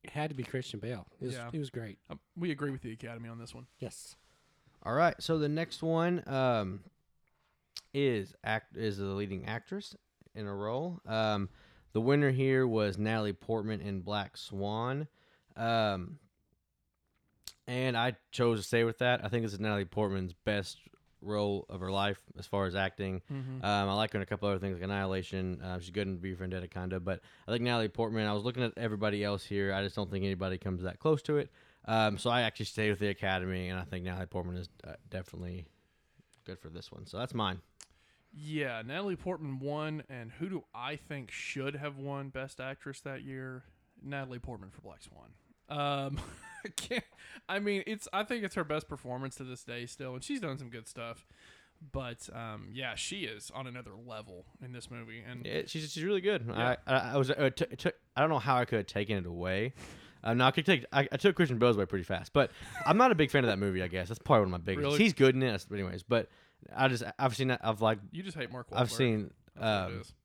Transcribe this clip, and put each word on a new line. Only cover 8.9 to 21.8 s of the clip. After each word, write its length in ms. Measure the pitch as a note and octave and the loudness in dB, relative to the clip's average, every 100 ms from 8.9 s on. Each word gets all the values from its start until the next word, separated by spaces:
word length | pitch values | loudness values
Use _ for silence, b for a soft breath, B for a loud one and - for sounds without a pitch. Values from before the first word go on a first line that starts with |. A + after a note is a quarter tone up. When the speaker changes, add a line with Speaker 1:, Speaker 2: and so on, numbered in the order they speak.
| G2 | 0
Speaker 3:
the 80 | G2 | -2
leading 400 | G2 G2+ F#2+ A2+ | -2 -2 -4 -4
actress 480 | A2+ - G3 - - _ _ - A2 | -6 -6 -10 -10 -18 _ _ -18 -10
in 120 | G#2 | -8
a 80 | G2 | -4
role. 460 | G#2 B2 E3+ E3+ - | -2 -2 -4 -8 -2
Um, 440 | A2 A2 G#2 F#2+ b b b b | 2 2 2 0 b b b b
the 100 | A2 | 2
winner 300 | A#2 C#3+ C#3+ | 4 6 6
here 340 | C3 C3+ C3 B2+ | 4 4 4 4
was 320 | A2 G#2 G2 | 4 2 2
Natalie 360 | G#2+ A2+ G#2+ | 0 2 0
Portman 480 | F#2+ - A2+ G#2+ G#2+ | -4 -2 -2 0 -4
in 200 | F#2+ G2 | -4 -4
Black 360 | F2+ G#2 G2 - | -2 -4 -4 -8
Swan. 680 | - G2 G2+ A2 A#2+ C3+ D3+ b b b b - | -10 -4 -2 0 -2 -2 -6 b b b b -4
Um, 600 | A#2 A2+ G#2+ F#2+ F2 D#3 _ _ _ _ _ _ _ _ _ _ _ _ - - - | 2 4 4 0 -4 -10 _ _ _ _ _ _ _ _ _ _ _ _ -20 -16 -6
and 300 | B2+ C3 A#2 | -2 0 2
I 180 | B2 A2 _ | 2 0 _
chose 280 | - A#2+ A2+ | 2 4 4
to 40 | - | 2
stay 160 | A#2 | 4
with 160 | A#2 A2+ | 4 4
that. 240 | B2 B2 | 2 2
I 60 | G#2 | 2
think 140 | A#2+ | 0
this 100 | A2+ | 0
is 60 | G2 | -2
Natalie 260 | G#2+ G2+ F#2 | 0 0 0
Portman's 480 | - G#2 F#2+ F#2 | 0 2 0 -2
best 440 | - - G#2 F#2+ - - - _ _ | -4 0 0 -2 -10 -20 -20 _ _
role 440 | G2+ G#2 G#2 G2+ - | -2 2 2 2 -2
of 100 | |
her 120 | F#2 | -6